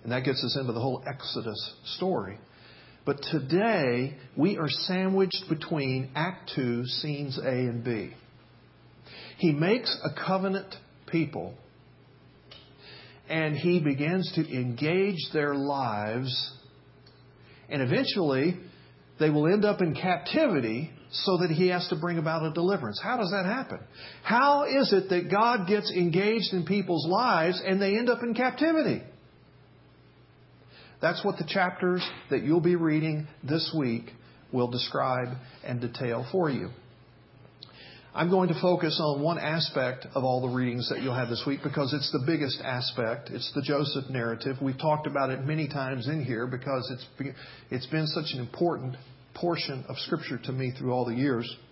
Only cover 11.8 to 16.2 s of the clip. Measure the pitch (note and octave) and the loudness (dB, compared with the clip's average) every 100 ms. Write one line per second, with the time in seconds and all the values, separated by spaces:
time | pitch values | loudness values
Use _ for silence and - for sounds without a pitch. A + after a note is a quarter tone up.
11.8 | - - - - - - - - - - | -20 -20 -20 -20 -20 -20 -20 -20 -20 -20
12.8 | - - - - - D#3+ D#3 D3 E3 F3 | -20 -20 -20 -20 -4 -2 0 0 4 4
13.8 | D3 C3+ D3 F#3 F3+ - D3+ C3 B2 A#2 | 4 2 2 0 0 -2 -2 -2 -2 -2
14.8 | D3+ F3+ G3 F3+ C#3 D#3 C#3+ C#3+ C#3 C#3 | 0 2 2 0 -2 0 0 0 0 0
15.8 | B2 G#2 G#2+ A#2 | 0 -2 -2 -2